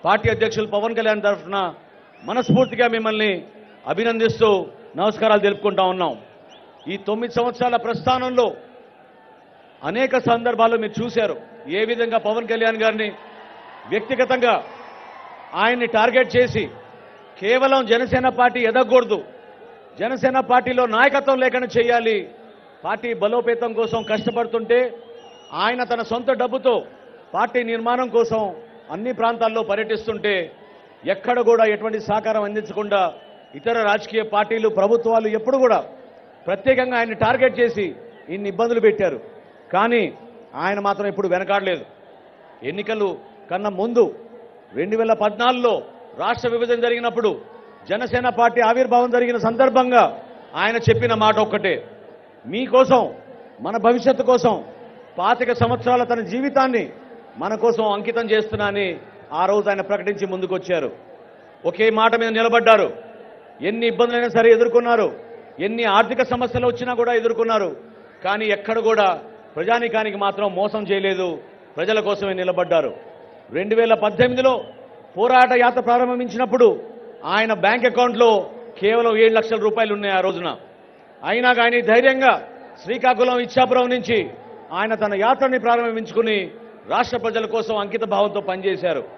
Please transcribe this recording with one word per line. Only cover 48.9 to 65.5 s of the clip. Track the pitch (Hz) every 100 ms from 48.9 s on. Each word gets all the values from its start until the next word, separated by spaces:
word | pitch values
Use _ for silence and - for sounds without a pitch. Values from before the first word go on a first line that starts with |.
| 240 247
జరిగిన | 233 240 233
సందర్భంగా | 220 233 262 247 247 240 175 - - - - 156
ఆయన | 202 233
చెప్పిన | 226 226 233
మాట | 220 214 214
ఒక్కటే, | 214 208 185 147 - - - - - - 117
"మీకోసం, | 202 254 254 262 254 170 - - - - -
మన | 143 220
భవిష్యత్తు | 214 247 247 262
కోసం | 240 247 240 185 - - - - - -
పాతిక | 190 240 247
సంవత్సరాల | 240 233 247 233 247
తన | 240 233
జీవితాన్ని | 185 233 277 277 262 233 151 - - - - -
మన | 175 214
కోసం | 233 226 214
అంకితం | 202 214 233 226
చేస్తున్నా" | 220 214 208 208
అని | 202 190 160 - - -
ఆ | 151 185
రోజు | 208 202
ఆయన | 196
ప్రకటించి | 190 202 180 202 190
ముందుకొచ్చారు. | 185 185 185 180 170 127 - - - - - - - 165
ఒకే | 180 220
మాట | 220 226 226
మీద | 226
నిలబడ్డారు. | 220 226 233 226 214 160 - - - - - - -
ఎన్ని | 175 226 233
ఇబ్బందులైనా | 180 233 240 240
సరే | 208 226
ఎదుర్కొన్నారు, | 226 233 233 240 233 175 - - - -